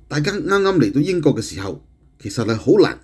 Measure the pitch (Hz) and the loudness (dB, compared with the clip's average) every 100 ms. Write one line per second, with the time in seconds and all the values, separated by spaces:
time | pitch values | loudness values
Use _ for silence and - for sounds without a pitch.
0 | - 143 151 196 170 196 196 185 110 127 | -8 -4 -2 -4 0 2 2 2 2 2
1 | 175 180 151 110 107 - 98 82 - _ | 0 0 0 0 -4 -8 -10 -10 -16 _
2 | _ _ 107 - 107 113 - 202 156 - | _ _ -10 -4 -2 0 2 4 4 0